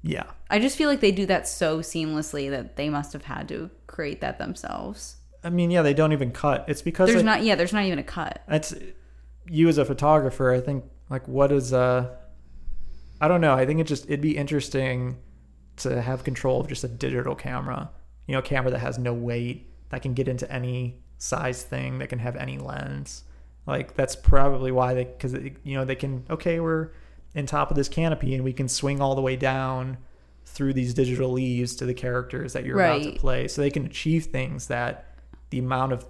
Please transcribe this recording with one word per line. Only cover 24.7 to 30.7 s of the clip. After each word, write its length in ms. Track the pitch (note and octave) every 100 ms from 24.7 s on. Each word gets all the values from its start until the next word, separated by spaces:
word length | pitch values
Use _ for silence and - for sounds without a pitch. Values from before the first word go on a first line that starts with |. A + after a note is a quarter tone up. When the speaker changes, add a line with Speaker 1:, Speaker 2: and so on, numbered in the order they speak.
Speaker 1:
why 220 | B2+ B2+
they, 120 | B2+ B2
'cause 280 | - C3
it, 240 | C3+ C3+ C3+
you 120 | C#3 C3+
know, 80 | C3
they 100 | C3+
can, 300 | C#3 C3 B2
"Okay, 300 | D#3+ F3 E3
we're 320 | E3 D#3+ D#3+ - - - -
in 120 | D3+ C#3
top 240 | D3 C#3+
of 60 | C#3+
this 120 | C#3
canopy 440 | - E3 D#3 B2+ C3
and 80 |
we 100 | C3
can 140 | B2+ C3
swing 340 | - C#3+ C#3
all 140 | C#3 C3+
the 60 |
way 140 | C3 C3
down 640 | C3+ C3 C3 C3 C3 C3 - - - - -
through 280 | - C#3